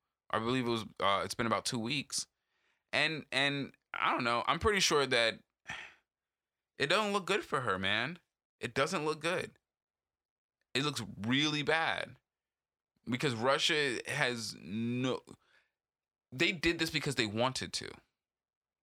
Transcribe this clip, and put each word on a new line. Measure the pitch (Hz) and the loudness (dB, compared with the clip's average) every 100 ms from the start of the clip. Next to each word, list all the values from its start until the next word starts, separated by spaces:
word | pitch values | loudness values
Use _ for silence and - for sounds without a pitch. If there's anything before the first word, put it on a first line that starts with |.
| _ _ - | _ _ -4
I | 110 | -2
believe | 113 131 120 | 2 0 2
it | |
was, | 113 107 - | -2 -4 -2
uh, | 98 98 | 2 2
it's | 98 | 0
been | - 117 | -2 0
about | 101 | 0
two | - 123 | 0 -4
weeks. | 110 147 - - - _ _ _ _ _ _ | -2 -4 -4 -6 -6 _ _ _ _ _ _
And, | 131 151 156 - | 0 0 0 -4
and | 131 139 143 135 - _ | 0 2 0 -6 -10 _
I | - 160 | -4 0
don't | - | 0
know. | 120 120 - | 2 2 2
I'm | 180 | 2
pretty | 220 202 | 4 4
sure | 175 156 131 | 4 4 4
that | 123 113 107 _ _ - - - - _ _ _ _ _ _ _ - | 4 4 0 _ _ -14 -14 -14 -20 _ _ _ _ _ _ _ -2
it | 143 | 2
doesn't | 185 214 | 2 2
look | 202 170 | 0 0
good | 202 | -2
for | - 143 | -2 -2
her, | 120 95 | 0 0
man. | 95 107 127 175 _ _ _ - | 0 0 -2 -6 _ _ _ -10
It | - | -4
doesn't | 131 151 180 | 0 2 2
look | 151 156 | -2 -2
good. | 160 180 - - _ _ _ _ _ _ _ _ _ _ _ | -2 -2 -4 -10 _ _ _ _ _ _ _ _ _ _ _
It | 123 | -2
looks | 147 135 117 - 107 | 0 -2 -8 -6 0
really | 131 156 302 | 2 2 0
bad | 294 160 156 90 - 120 _ _ _ _ _ _ _ _ - | 0 0 0 -2 -6 -10 _ _ _ _ _ _ _ _ -6
because | 120 147 | -2 -2
Russia | 113 127 143 - 156 143 113 - | 0 2 4 4 2 2 -2 -4
has | 135 131 120 107 - | -2 -2 -2 -6 -10
no, | 64 107 117 123 127 117 - - _ _ _ _ _ _ _ _ _ | -8 -4 -2 -2 -2 -2 -6 -20 _ _ _ _ _ _ _ _ _
they | 131 175 | 0 0
did | 180 160 165 | 2 0 0
this | 160 | 0
because | 156 147 127 | -2 -2 0
they | 110 | 0
wanted | 110 123 131 90 | 2 0 0 -6
to. | - - - _ _ _ _ _ _ _ _ | -6 -8 -12 _ _ _ _ _ _ _ _